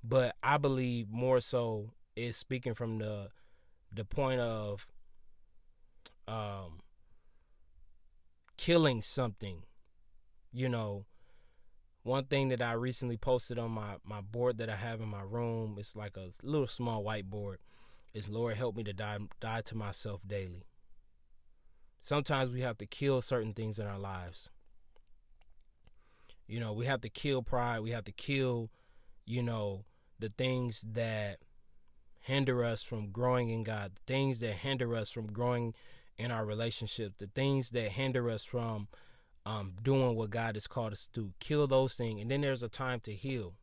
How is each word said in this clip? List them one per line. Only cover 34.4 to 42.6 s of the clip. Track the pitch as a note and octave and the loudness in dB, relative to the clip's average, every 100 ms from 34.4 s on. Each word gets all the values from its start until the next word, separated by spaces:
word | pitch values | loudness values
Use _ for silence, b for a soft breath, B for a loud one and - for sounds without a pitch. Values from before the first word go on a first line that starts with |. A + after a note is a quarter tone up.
that | A2+ | 0
hinder | F#2+ C3+ C3+ A#2+ | 0 0 2 2
us | A#2 G#2 | 2 0
from | - G#2+ | -4 -4
growing | G#2+ A#2+ B2 A#2 A2+ B B B - | 0 2 4 0 -4 B B B -6
in | A#2 | -2
our | A#2 G#2+ | 0 0
relationship, | G#2+ A#2 - A2 - G#2+ - | 0 0 0 -4 -4 -6 -6
the | G2+ | -6
things | - C3+ C3+ B2 | 0 4 4 2
that | A#2+ A2 | 0 0
hinder | F#2+ C3+ B2+ A#2 | 0 2 2 2
us | A2+ | 0
from, | - B2 A#2 G#2+ G#2 B B B B B | -2 -2 0 -2 -6 B B B B B
um, | - A2 G2 F#2 | -6 -4 -4 -2
doing | A#2 C3+ B2+ A2+ | 4 6 6 2
what | A2 | 0
God | A2+ A2+ G#2+ | 0 0 -2
has | - | -4
called | - A2+ | -4 -4
us | G#2 - | -4 -8
to | - | -6
do. | G2+ - | -6 -6
Kill | - D3+ C#3+ | 0 2 6
those | C3+ C3 | 6 6
things. | - A#2 G#2+ | 2 -2 0
And | A2 | 0
then | C#3 | 2
there's | C#3+ C3 | 2 0